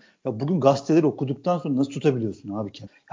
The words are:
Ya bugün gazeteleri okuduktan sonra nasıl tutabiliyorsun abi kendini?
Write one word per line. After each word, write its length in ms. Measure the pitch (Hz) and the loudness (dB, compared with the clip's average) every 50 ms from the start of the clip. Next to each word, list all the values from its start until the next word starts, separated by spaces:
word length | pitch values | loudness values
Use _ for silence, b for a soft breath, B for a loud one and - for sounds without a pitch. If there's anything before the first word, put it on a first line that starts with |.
| b b b b _ | b b b b _
Ya 140 | 135 110 107 | -6 -4 -4
bugün 200 | 135 151 190 156 | -2 -2 0 4
gazeteleri 460 | 131 135 139 - - - 156 170 156 | 4 4 4 4 2 2 4 4 4
okuduktan 520 | 139 - - 143 127 135 - - 180 180 165 | 2 0 -2 -4 -6 -6 -4 -2 -2 -2 -2
sonra 160 | - 160 135 | -2 -2 0
nasıl 160 | 127 139 139 | 0 0 -2
tutabiliyorsun 580 | - - - 151 131 120 110 104 95 - - 101 | -2 -2 0 0 0 0 -2 -4 -6 -8 -12 -10
abi 220 | 98 107 107 98 | -8 -8 -8 -8
kendini? 240 | - - 104 b b b b _ | -12 -16 -20 b b b b _